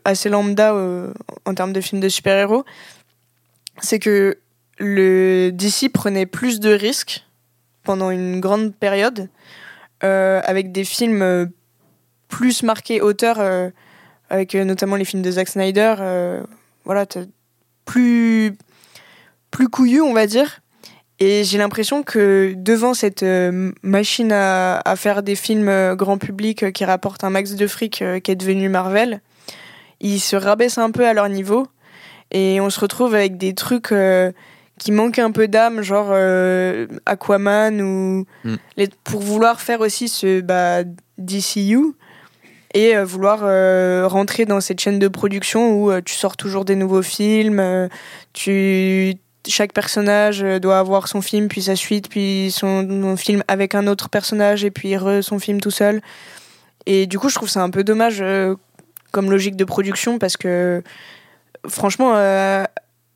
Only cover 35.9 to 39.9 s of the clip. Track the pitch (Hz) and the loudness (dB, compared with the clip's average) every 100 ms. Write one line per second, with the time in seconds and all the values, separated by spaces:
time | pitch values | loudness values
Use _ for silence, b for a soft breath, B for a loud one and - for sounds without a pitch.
35.9 | 202 208 190 190 185 185 185 185 185 117 | 0 2 2 4 2 2 2 0 -2 -6
36.9 | - - 196 - 202 202 208 220 214 196 | -6 -4 -4 0 0 2 2 2 0 -2
37.9 | 190 190 190 190 b 226 220 b - 202 | -2 -2 -2 -6 b -8 -8 b -4 -4
38.9 | _ - 214 202 214 226 233 - 233 220 | _ -8 -6 -2 2 2 2 -4 -2 -2